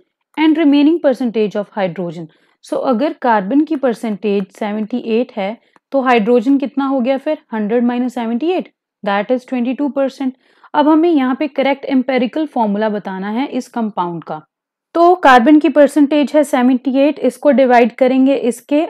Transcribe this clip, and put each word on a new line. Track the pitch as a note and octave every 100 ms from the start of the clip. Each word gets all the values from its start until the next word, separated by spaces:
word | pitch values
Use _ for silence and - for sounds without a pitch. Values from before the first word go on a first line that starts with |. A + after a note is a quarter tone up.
| _ _ _ -
and | D#4+ D#4
remaining | D4 C#4+ D4 E4+
percentage | C#4+ B3 B3 A3 G#3+ G#3
of | G3 G#3+
hydrogen। | F#3+ E3 E3+ D#3+ D#3+ _ _ _
So | - D4+ C4+
अगर | A3+ D#4 D#4+
कार्बन | B3+ G#3+ F#3+ C#4
की | D#4 D4
परसेंटेज | C4 A3 A3+ G3+ G#3+ G3+ G3 -
सेवेंटी | G#3 G#3+ G#3 B3 A#3 A3+
एट | B3+ A3
है, | G3 A#3+ _ _ _
तो | C4+
हाइड्रोजन | B3+ A#3+ G3+ B3 B3+ C#4
कितना | C#4 C4+ C4+
हो | C4+
गया | A#3 C4+
फिर, | D4+ D4+ _
हंड्रेड | A3 G#3 A#3+
माइनस | A#3+ B3 B3+
सेवेंटी | B3 A3+ A#3 D#4+
एट, | F4+ - _ _ _
that | G#3 G3+ G#3 B3+
is | -
ट्वेंटी | B3+ A#3+
टू | B3+ C#4+
परसेंट। | C#4 C4+ - C4 - _ _ -
अब | - C#4+
हमें | D#4 F4
यहाँ | D4+ B3+ C4+
पे | D#4
करेक्ट | - C4+ C#4
एम्पिरिकल | - C4 B3+ B3+ B3 D#4 D4+
फॉर्मूला | B3+ G#3+ G3+ A3
बताना | G#3 G3 F#3+ G3+
है | A3+ D4
इस | B3+ -
कंपाउंड | A#3+ G#3+ G3+ F3 E3+
का। | - D#3 - _ _ _ _
तो | E4 F4 F4+
कार्बन | C#4+ B3 B3 D4+
की | D#4+
परसेंटेज | D4 C#4+ D4+ C#4+ D4+ C#4
है | D4+
सेवेंटी | D4 C4 B3 B3 C4+ C4
एट, | C#4+ D4
इसको | B3+ - D4
डिवाइड | C4+ C4 A#3+ A#3 -
करेंगे | B3+ C4 C4 C#4 A#3+
इसके | A#3 - D4